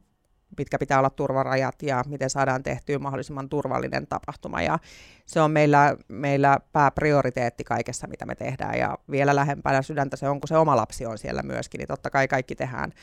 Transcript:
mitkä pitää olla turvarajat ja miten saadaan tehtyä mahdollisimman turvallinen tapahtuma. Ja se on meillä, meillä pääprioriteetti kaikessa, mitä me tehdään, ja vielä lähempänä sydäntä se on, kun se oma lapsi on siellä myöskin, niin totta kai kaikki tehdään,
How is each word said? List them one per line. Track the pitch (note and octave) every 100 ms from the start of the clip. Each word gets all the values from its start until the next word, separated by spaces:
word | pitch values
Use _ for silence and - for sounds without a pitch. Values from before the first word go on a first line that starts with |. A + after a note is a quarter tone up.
| _ _ _ _ _ -
mitkä | C#3 C3+
pitää | C#3+ C3+
olla | C3+
turvarajat | - C#3 C3 B2+ C3 C3 -
ja | D3+ B2+ C#3
miten | C#3+ C3
saadaan | C#3 C3+ C3
tehtyä | C3+ C3 - C#3
mahdollisimman | C#3 C3+ C#3+ C#3+ C3+
turvallinen | D3 C3+ B2+ B2+ C3 C#3+
tapahtuma. | - - D3 - E3+
Ja | D#3+ D#3+ - - - - _
se | E3+
on | D#3
meillä, | D#3 D3+ C#3+ C#3+ - -
meillä | G2 C#3+ C#3 C#3 C#3 -
pääprioriteetti | D#3 C#3 - D#3 C#3+ C3 C3 A#2+ -
kaikessa, | A2+ A#2 B2 A#2+ -
mitä | - -
me |
tehdään, | - B2 C3 - A#2
ja | A#2+ - -
vielä | C#3 C#3 C#3+
lähempänä | C#3+ C#3+ - C3+
sydäntä | C3+ D3+ C#3 C3+
se | C#3
on, | C#3+
kun | C#3+
se | D#3+
oma | D#3+ C3
lapsi | G#2+ - A#2
on | A2
siellä | C#3 C3+
myöskin, | C#3 B2 - -
niin | C#3
totta | C#3 -
kai | C#3 C3+
kaikki | C3+ B2+
tehdään, | A#2+ C3 B2+ - -